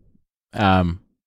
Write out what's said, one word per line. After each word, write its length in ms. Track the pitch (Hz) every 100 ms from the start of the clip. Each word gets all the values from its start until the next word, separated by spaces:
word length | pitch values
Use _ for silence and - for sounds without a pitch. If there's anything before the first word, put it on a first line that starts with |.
| _ _ _ _ _
Um, 480 | - 101 92 87 87 _ _